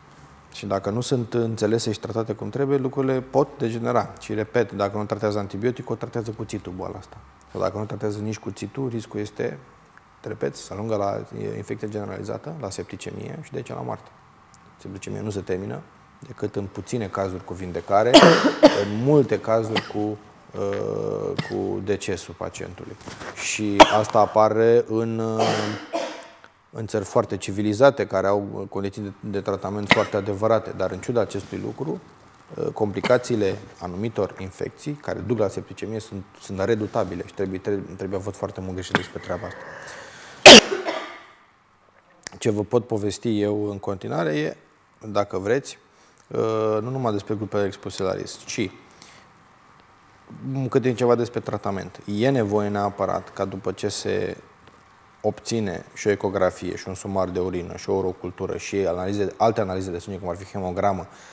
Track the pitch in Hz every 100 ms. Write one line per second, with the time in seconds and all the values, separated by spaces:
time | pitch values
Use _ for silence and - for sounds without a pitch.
0 | - - - - - - 104 98 98 110
1 | 120 127 117 120 113 110 107 113 110 104
2 | 107 113 110 104 104 131 139 139 131 131
3 | 135 131 127 131 147 - 120 117 117 120
4 | 101 - - 107 104 123 107 101 101 104
5 | 101 104 107 104 98 98 120 120 - 117
6 | - 127 110 107 110 101 92 90 90 95
7 | - - - - - 101 95 101 107 104
8 | 107 104 107 107 - - 104 135 135 117
9 | 110 107 104 - 123 143 - - - -
10 | - - - - 139 - - 95 110 107
11 | 101 107 107 110 104 107 104 113 107 107
12 | 101 104 101 110 - 165 104 95 90 -
13 | - 101 - 147 160 127 123 127 123 113
14 | - - - - - - - - 95 95
15 | 98 101 104 101 - 92 101 127 - -
16 | - - - 120 104 104 98 - 101 123
17 | 101 98 98 90 - 90 92 85 - 101
18 | 113 131 170 160 285 - - - 101 104
19 | 131 151 117 104 - 113 110 110 - 107
20 | 107 104 - - - 98 98 98 104 104
21 | 104 101 98 92 - 101 98 98 95 98
22 | - 90 - 95 90 - 90 92 - -
23 | - - - - - - 107 101 101 104
24 | 107 113 104 107 107 107 113 117 117 110
25 | 113 113 113 110 110 107 104 104 - -
26 | - - - - - _ _ 113 110 107
27 | 98 123 104 98 - 98 107 101 139 127
28 | 101 98 95 101 101 104 98 98 98 104
29 | 101 - 110 98 95 98 95 104 101 -
30 | 101 104 98 101 113 110 92 95 92 90
31 | - 120 95 101 95 98 104 113 147 185
32 | - - - - - - 80 - 107 95
33 | - 123 - 117 98 104 104 - 90 90
34 | 113 110 95 - 95 - - - - 147
35 | - 90 95 117 101 95 - 95 98 110
36 | - 101 90 - - 95 98 110 107 123
37 | 92 87 - - 95 92 107 101 80 95
38 | 95 98 101 - 95 95 92 92 90 90
39 | 90 - - 87 87 - - - - -
40 | - - - - - 247 - - - -
41 | - - - - _ _ _ _ _ _
42 | _ - - - 117 104 101 123 110 110
43 | 101 92 120 107 104 104 104 101 - 95
44 | 107 143 165 151 156 - - _ _ _
45 | 110 101 101 98 98 131 139 - - _
46 | - - - 123 113 110 110 107 113 131
47 | 123 104 - 104 104 107 98 95 98 -
48 | 95 98 98 - - - 95 - - -
49 | - - - - - - - - - -
50 | - - - 113 123 135 127 135 120 113
51 | 123 120 113 120 113 110 - 95 95 -
52 | - 104 123 135 104 104 104 101 101 95
53 | 95 90 92 - 95 95 95 92 104 -
54 | 104 98 95 92 - - - - - -
55 | - - 107 104 - 117 104 85 - -
56 | 107 98 101 95 92 - 90 - - 92
57 | 101 95 92 92 90 90 87 87 - 98
58 | 92 87 90 - 92 85 - 98 92 87
59 | 92 104 95 - 113 113 98 92 95 87
60 | 95 95 92 95 98 101 92 90 101 95
61 | 85 - -